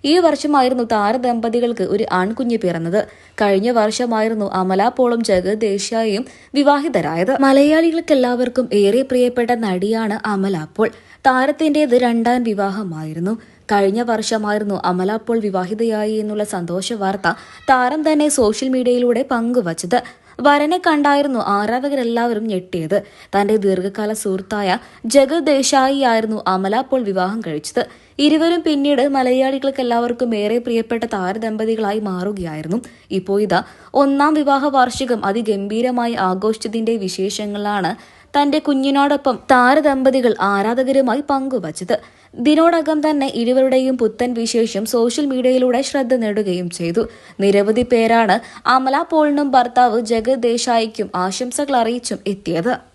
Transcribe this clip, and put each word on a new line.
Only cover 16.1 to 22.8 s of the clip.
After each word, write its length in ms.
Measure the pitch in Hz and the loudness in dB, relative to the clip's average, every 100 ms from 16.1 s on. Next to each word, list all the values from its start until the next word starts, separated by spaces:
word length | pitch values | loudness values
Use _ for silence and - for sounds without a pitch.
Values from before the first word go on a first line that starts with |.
എന്നുള്ള 300 | 214 214 208 | -4 -4 -4
സന്തോഷ 500 | 208 190 170 175 190 | -4 -6 -4 -6 -6
വാർത്ത 400 | 226 190 196 - - - - - | -4 -4 -2 -2 -4 -12 -8 2
താരം 420 | 262 254 311 311 | 2 2 0 0
തന്നെ 180 | 302 302 | 2 2
സോഷ്യൽ 400 | 285 214 220 262 | 2 2 0 -2
മീഡിയയിലൂടെ 560 | 254 247 247 247 240 269 | 0 2 2 2 0 0
പങ്കുവച്ചത്. 680 | 240 233 247 175 160 180 240 - - _ - | -2 0 0 -2 -6 -2 -2 -2 -20 _ 0
വരനെ 400 | 285 285 302 359 359 | 2 4 2 0 0
കണ്ടായിരുന്നു 520 | 302 285 285 285 247 | 2 2 2 2 -2
ആരാധകരെല്ലാവരും 1040 | - 202 208 247 285 277 233 233 240 214 | 0 0 0 -2 -2 -2 -2 0 0 -2
ഞെട്ടിയത്. 580 | 226 185 180 175 | -2 -4 -4 -6